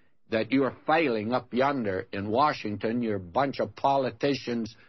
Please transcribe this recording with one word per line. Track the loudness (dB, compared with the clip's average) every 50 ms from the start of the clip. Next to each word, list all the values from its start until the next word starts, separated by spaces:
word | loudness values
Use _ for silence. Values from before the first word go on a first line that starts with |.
| _ _ _ _ _ -2
that | 0 0 0 2
you're | 2 2 2 2 -2 -4 -2
failing | 0 2 2 4 2 2 0 0 0 -2
up | -2 -2 -2 0
yonder | 2 2 2 2 0 -2 -2 -2 -4 -4 -6
in | -6 -4 -2 0
Washington. | 2 4 4 2 2 -2 -4 -6 -6 -4 -4 -2 -2 -2
You're | -2 -2 -2
a | -4
bunch | -4 -2 0 0 0 0 0 -2
of | -4 -4 -4
politicians, | 0 2 2 2 2 0 -2 -2 -2 0 0 0 0 -2 -4 -4 -4 -4 -6 -10 -14 -20